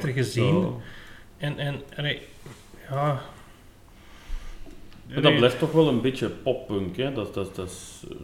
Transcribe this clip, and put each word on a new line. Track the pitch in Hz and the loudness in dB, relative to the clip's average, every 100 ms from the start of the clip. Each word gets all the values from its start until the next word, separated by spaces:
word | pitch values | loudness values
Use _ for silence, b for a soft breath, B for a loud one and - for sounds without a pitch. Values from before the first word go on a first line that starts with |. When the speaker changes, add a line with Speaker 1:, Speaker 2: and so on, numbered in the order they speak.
| 151 | 2
Speaker 1:
toch, | 127 | 0
Speaker 2:
gezien. | 113 120 127 175 | 0 2 4 4
Speaker 1:
ja. | 180 120 B B B B B - | 2 -2 B B B B B -8
Speaker 2:
En, | 147 143 | -6 -4
en, | 143 139 - - | -4 -6 -8 -6
allee, | 147 127 - - - - - - - | -4 -4 -8 -18 -18 -18 -20 -18 -6
ja. | 135 | 0
Speaker 1:
Maar | 147 131 B B B B B - - - B B B B B B B - - - - 135 | 2 0 B B B B B -20 -20 -20 B B B B B B B -14 -16 -18 -8 4
dat | 147 | 6
Speaker 2:
Allee. | 123 | 8
Speaker 1:
blijft | 123 - | 8 6
toch | 156 | 2
wel | 160 156 | 6 6
een | 120 | 6
beetje | 127 127 107 | 2 0 -2
poppunk, | - 131 120 - 101 92 90 | -2 -2 -2 0 -2 -2 -2
hè. | 135 | -2
Dat, | 139 92 | -2 -4
dat, | 98 92 - | -4 -6 -6
dat | 90 | -8
is, | - - - - - | -10 -14 -14 -14 -12